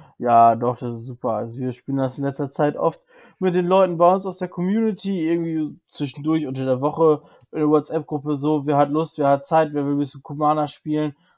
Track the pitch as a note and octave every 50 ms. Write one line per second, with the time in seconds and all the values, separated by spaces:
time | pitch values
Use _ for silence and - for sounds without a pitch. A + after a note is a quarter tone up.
0 | - - _ - A#2 A#2+ A#2 A#2 A#2 A#2 A2+ A#2 A#2+ A#2+ B2 - C3 A#2+ A#2+ A#2
1 | A#2 C3 B2 - - B2 A2 G#2+ G#2+ A#2 A2+ B2+ B2+ B2+ A#2+ - _ - C3+ C3+
2 | C3+ B2+ C3 D3 C#3 C#3 C#3 - D3 C#3 - - D3+ D3 - - - E3 - -
3 | _ _ _ - - - _ - F#3 F#3 E3+ F3+ F3 F3 F#3 G3 F#3+ F#3 F3 D#3+
4 | F3 F3 F#3 G3 F#3+ G3 F3 - F#3 F3+ - - F3 F#3 G#3 A3+ A3+ A3 G3+ -
5 | - G3 G3 F3+ D#3 D#3+ E3+ E3+ E3 E3 D#3+ D#3+ D#3 D3 C#3+ - _ _ - -
6 | D3 C3+ - D3 C#3+ D#3 D#3+ D#3+ D3+ C3 C3 C3 C3 C3 B2+ B2 C3+ D3 D3 D#3
7 | E3 D#3+ D3+ D3 - _ _ _ _ _ - D#3+ D3+ D3+ D3+ D3+ - - - D#3+
8 | D3 - D#3 C#3+ C3+ D3 D3+ C3+ C#3 D3+ D#3 D3+ C3+ D3 D3 C#3 C#3+ C#3+ C#3+ D#3
9 | E3 D#3+ - - C#3+ C#3 C#3 C#3 C#3 - E3 D#3+ D#3 D3+ D3 C#3+ C#3 C#3+ C#3+ C#3+
10 | C#3+ C3+ - C#3+ - - C#3+ D3 D3+ D3 D#3 D#3 D3 C#3 - - - D3+ D3+ D3+
11 | D3+ D3+ D3 _ _ _ _